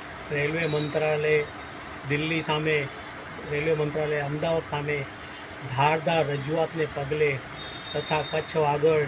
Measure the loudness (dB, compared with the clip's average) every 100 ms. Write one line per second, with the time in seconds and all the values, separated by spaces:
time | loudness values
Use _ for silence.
0 | -12 -12 -4 -2 0 0 0 0 0 0
1 | 2 2 4 4 2 -6 -12 -12 -12 -8
2 | -2 0 2 0 0 0 2 2 0 -8
3 | -12 -12 -12 -10 -4 -2 2 2 2 0
4 | 0 0 -2 -2 0 0 -2 -4 -2 -4
5 | -6 -10 -12 -12 -14 -12 -4 4 4 4
6 | 2 2 2 0 0 0 0 0 -2 -2
7 | -2 2 2 2 -6 -12 -10 -10 -6 -4
8 | 0 0 0 -2 0 2 4 6 6 6